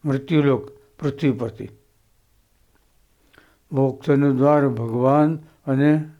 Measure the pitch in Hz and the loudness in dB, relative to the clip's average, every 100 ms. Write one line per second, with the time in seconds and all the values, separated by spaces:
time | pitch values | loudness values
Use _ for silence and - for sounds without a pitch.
0 | 151 135 135 156 143 127 - - _ _ | -2 -4 0 2 2 0 -4 -20 _ _
1 | 147 135 147 113 117 - - - _ _ | -6 -2 -4 -2 -8 -10 -18 -18 _ _
2 | _ _ _ _ _ _ _ _ _ _ | _ _ _ _ _ _ _ _ _ _
3 | _ _ _ _ _ _ _ 139 135 135 | _ _ _ _ _ _ _ -2 0 -2
4 | - 139 143 131 139 147 139 113 113 117 | 0 2 2 2 2 4 2 -2 -6 0
5 | 131 143 151 160 - _ - 135 147 156 | 2 2 2 -2 -10 _ -4 0 2 0
6 | 151 - | -2 -18